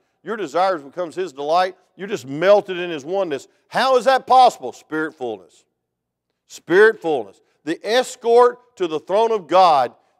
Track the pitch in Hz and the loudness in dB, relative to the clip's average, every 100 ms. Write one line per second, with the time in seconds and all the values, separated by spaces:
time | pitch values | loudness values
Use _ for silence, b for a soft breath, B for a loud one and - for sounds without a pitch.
0 | _ _ 160 220 170 147 190 180 139 147 | _ _ -12 -10 -6 -2 -2 -2 -8 -12
1 | 175 151 185 131 143 170 190 185 _ - | -10 -8 -10 -8 -2 0 -2 -6 _ -16
2 | 196 202 123 139 180 208 180 180 175 160 | -10 -10 -8 -2 2 2 2 -8 -8 -10
3 | 131 190 185 139 - _ _ 185 247 254 | -8 -6 -4 -6 -10 _ _ -4 0 0
4 | 233 262 - 254 247 - 127 - - 156 | 2 0 2 4 4 2 -10 -14 -10 -6
5 | 156 - 123 104 85 _ _ _ _ _ | -6 -8 -10 -10 -14 _ _ _ _ _
6 | _ _ _ _ _ - - 175 220 214 | _ _ _ _ _ -16 0 4 4 2
7 | 165 143 101 92 _ _ 143 170 196 233 | -4 -6 -8 _ _ _ -10 -8 -4 -2
8 | 247 - 233 233 247 240 _ - 175 156 | -2 -6 0 4 4 0 _ -8 -6 -6
9 | 147 190 226 220 156 175 185 147 123 _ | -4 -2 0 -2 0 4 4 4 0 _
10 | _ _ | _ _